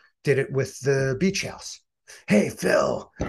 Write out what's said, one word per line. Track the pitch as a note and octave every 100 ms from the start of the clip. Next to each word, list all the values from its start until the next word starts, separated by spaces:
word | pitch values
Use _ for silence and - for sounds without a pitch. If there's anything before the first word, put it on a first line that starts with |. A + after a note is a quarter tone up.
| _ _
did | D3 C3+
it | C#3
with | C3+ - -
the | C3 C3+ C3+ C3
beach | F#3 F#3+
house. | - - - - _ _ _ - -
"Hey, | G#3 -
Phil, | - F3+ - - - - -